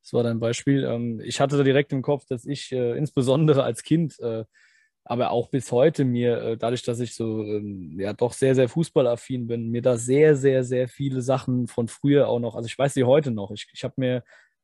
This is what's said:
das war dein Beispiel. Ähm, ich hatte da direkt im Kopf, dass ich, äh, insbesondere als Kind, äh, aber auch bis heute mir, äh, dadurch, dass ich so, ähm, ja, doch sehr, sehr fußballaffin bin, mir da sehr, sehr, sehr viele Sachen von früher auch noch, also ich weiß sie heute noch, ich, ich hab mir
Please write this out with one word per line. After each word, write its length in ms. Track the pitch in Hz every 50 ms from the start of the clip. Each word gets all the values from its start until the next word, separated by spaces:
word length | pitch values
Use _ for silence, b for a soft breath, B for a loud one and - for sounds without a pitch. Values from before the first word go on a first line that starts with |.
das 100 | _ -
war 100 | - 123
dein 180 | 117 117 113 110
Beispiel. 440 | 117 117 120 - - 143 139 135 127
Ähm, 360 | 123 117 117 120 120 113 110 -
ich 160 | 120 - -
hatte 160 | 139 135 143
da 60 | 143
direkt 300 | 139 135 131 143 143 -
im 100 | 143 135
Kopf, 240 | 120 147 147 131 _
dass 180 | - 131 117 -
ich, 260 | - 143 - - -
äh, 240 | 131 127 123 120 120 139
insbesondere 640 | 151 - - 143 120 131 131 160 156 156 139 135
als 200 | 123 120 117 -
Kind, 360 | - - 156 165 165 135 - -
äh, 240 | 120 117 113 113 110 _ b b b b b b b b b _ _
aber 260 | - 120 120 123 -
auch 180 | - 120 120 -
bis 240 | - 131 - -
heute 320 | 123 123 135 170 - - 139
mir, 380 | 127 120 120 120 120 117 110
äh, 140 | 117 117 113 113
dadurch, 240 | 113 117 123 117
dass 180 | - 127 117 117
ich 140 | 123 117 -
so, 280 | - 113 110 110 110 104
ähm, 520 | 104 107 104 104 104 101 92 87 76 80 95
ja, 140 | 95 104
doch 200 | 117 - 120 117 -
sehr, 200 | - 135 131 131
sehr 140 | 131 127 117
fußballaffin 800 | - 165 160 - - 156 127 120 120 - - - 131 123 120
bin, 240 | 113 117 117 113 113
mir 120 | 117 120
da 140 | 127 127 123
sehr, 400 | 113 117 123 135 147 156 156 147
sehr, 280 | 135 135 139 131 131 127
sehr 240 | 120 127 127 127 123
viele 340 | - - 143 135 131 131
Sachen 440 | 120 131 131 135 - 131 123 123 120
von 220 | - - 123 117 107
früher 400 | - - - 143 143 143 123 107
auch 120 | 120 120
noch, 140 | 120 113 -
also 100 | - 120
ich 120 | 113 - -
weiß 160 | 139 139 -
sie 100 | 139 123
heute 260 | 123 135 160 143 135
noch, 200 | 113 104 98 95
ich, 160 | - - - _
ich 120 | _ - -
hab 120 | 127 - 131
mir 240 | 131 123 127 120 b b b b b b b b